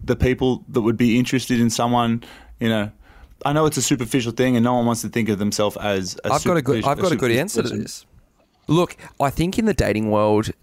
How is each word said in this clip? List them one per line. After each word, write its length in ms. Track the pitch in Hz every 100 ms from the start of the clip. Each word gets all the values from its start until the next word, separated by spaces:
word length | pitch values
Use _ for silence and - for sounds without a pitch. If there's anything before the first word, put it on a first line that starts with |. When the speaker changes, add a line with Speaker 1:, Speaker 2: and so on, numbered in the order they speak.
Speaker 1:
the 120 | - 117
people 500 | 127 123 131 123 -
that 120 | 120
would 160 | 107 120
be 220 | 120 117
interested 400 | 123 131 - 120
in 80 | 117
someone, 540 | 113 120 120 117 117 - - - -
you 100 | 113
know, 220 | 110 104 - - - - - 139
I 80 |
know 140 | 147 156
it's 100 | 147
a 40 |
superficial 480 | - 135 117 135 117
thing 240 | 113 127 120
and 60 |
no 100 | 120
one 140 | 123 117
wants 160 | 113
to 60 | 107
think 200 | 120 110
of 80 | 98
themselves 400 | 104 - 104 -
as 400 | 104 98 92 - 101
a 80 |
Speaker 2:
I've 100 | 143
got 140 | - 170
a 40 |
good, 200 | 127 120
Speaker 1:
superficial, 60 | 120
Speaker 2:
I've 80 | 143
got 140 | 180
a 40 | 123
good 160 | 123
Speaker 1:
superficial 80 | 117
Speaker 2:
answer 160 | 190 226
to 80 | 131
Speaker 1:
person. 120 | 107
Speaker 2:
this. 220 | - - - _ _ _ _ _ -
Look, 280 | 160 175 - - -
I 80 | 139
think 280 | - 170 196
in 60 | 220
the 80 | -
dating 360 | 101 104 110
world, 380 | 107 107 107 110 -